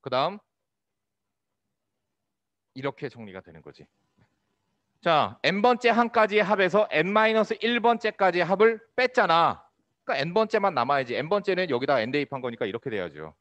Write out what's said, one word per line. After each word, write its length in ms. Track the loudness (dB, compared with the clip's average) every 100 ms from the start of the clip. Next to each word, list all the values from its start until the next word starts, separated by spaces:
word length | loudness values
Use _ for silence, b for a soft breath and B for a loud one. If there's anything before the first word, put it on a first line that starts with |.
그다음 380 | -4 -2 -2 -6 _ _ _ _ _ _ _ _ _ _ _ _ _ _ _ _ _ _ _ _ _ _ _
이렇게 340 | -10 -10 -10 -14
정리가 320 | -14 -16 -16
되는 220 | -18 -20
거지. 240 | -20 -20 -20 _ _ _ _ _ _ _ _ _ _ _
자, 380 | 0 0 0 -2
N번째 480 | -2 2 2 2 2
항까지의 520 | 2 2 2 2 2
합에서 460 | 0 2 2 2 0
N 220 | 0 0
마이너스 440 | 2 2 2 0 -2
일 200 | -2 0
번째까지의 640 | 2 0 -2 0 0 2
합을 360 | 0 4 4 2 -8 -2
뺐잖아. 680 | 0 2 4 4 4 0 _ _ _ _
그러니까 180 | -6 -4
N번째만 520 | -2 0 0 0 0
남아야지. 400 | 0 0 0 0
N번째는 560 | -4 -2 -2 0 -2 -2
여기다 300 | -2 0 0
N 100 | 2
대입한 300 | -2 -4 -6
거니까 260 | -8 -6 -6
이렇게 240 | -6 -6
돼야죠. 440 | -6 -6 -10 -16 -18